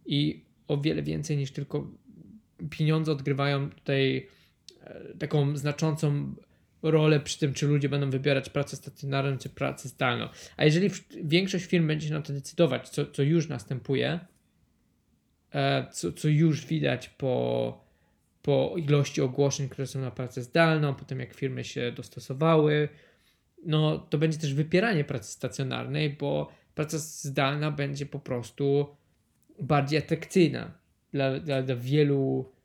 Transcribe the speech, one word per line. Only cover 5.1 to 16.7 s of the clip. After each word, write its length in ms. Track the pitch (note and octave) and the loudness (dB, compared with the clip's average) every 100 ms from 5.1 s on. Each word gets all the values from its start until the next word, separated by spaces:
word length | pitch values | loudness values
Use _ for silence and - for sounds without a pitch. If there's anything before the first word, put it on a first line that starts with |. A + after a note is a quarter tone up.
| - | -8
taką 380 | D3+ D3+ C#3 D3 | 0 2 2 0
znaczącą 800 | C#3+ D3 E3 D3+ D3+ C#3+ C#3 C3+ _ _ _ _ | -2 0 0 2 0 0 -4 -10 _ _ _ _
rolę 380 | D#3 D#3 D#3 D3+ | 2 4 6 4
przy 180 | C#3 - | 2 -2
tym, 140 | D3+ | -2
czy 120 | B2+ C#3+ | 0 2
ludzie 220 | D3 C#3 | 2 2
będą 220 | C#3+ C#3 | 0 0
wybierać 380 | C3 C#3+ C3+ - | 0 2 2 0
pracę 280 | C#3+ C#3+ C3+ | -4 -4 -6
stacjonarną, 640 | - - C#3 C#3 C#3 C3 | -14 -12 -4 -2 0 -2
czy 100 | - | -6
pracę 400 | - C3+ C3+ C3 | -6 -4 -4 -12
zdalną. 400 | - C3 A#2+ A2+ - - - | -2 0 0 -4 -10 -20 4
A 80 | |
jeżeli 260 | D#3 D#3 G3 | 4 6 2
w-, 180 | G3 _ - | -2 _ -10
większość 400 | D#3+ E3 F#3+ F#3 - | 0 2 2 -4 0
firm 200 | F3+ D#3 | 2 2
będzie 220 | D#3 D3+ | 0 -2
się 60 | |
na 80 | D3+ | -4
to 100 | D3 | -4
decydować, 560 | C#3+ - - E3 B2+ - | -8 -8 2 2 2 -4
co, 180 | - D3 | -6 -6
co 160 | - | 0
już 260 | C#3+ E3 D#3 | 2 2 0
następuje, 720 | C3 - C3 - C3 B2 E3+ - _ _ _ _ _ _ _ _ _ _ _ _ | -6 -8 -10 -2 0 0 -2 -8 _ _ _ _ _ _ _ _ _ _ _ _
e, 320 | C#3+ C#3 C#3 B2+ | 0 2 2 -2
co, 200 | - F3 | -6 -6
co 160 | C#3+ D3+ | -2 2
już 380 | D3+ E3 C#3 | 6 6 4
widać 420 | - | 0